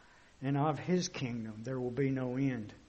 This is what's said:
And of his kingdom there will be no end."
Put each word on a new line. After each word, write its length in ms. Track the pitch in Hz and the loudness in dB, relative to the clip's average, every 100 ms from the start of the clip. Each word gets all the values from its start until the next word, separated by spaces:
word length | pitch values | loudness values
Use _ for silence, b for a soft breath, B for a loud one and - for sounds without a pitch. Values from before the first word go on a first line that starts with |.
| B B B - | B B B -6
And 160 | 131 143 | 0 2
of 220 | 151 143 | 2 2
his 300 | - 180 175 | 2 2 0
kingdom 540 | - 127 120 110 107 | -2 -4 -2 -6 -8
there 140 | 117 131 | -6 -2
will 120 | 123 | -2
be 200 | 120 135 | 2 2
no 260 | 131 127 127 | 2 0 2
end." 360 | 139 120 104 - | 2 0 -6 -12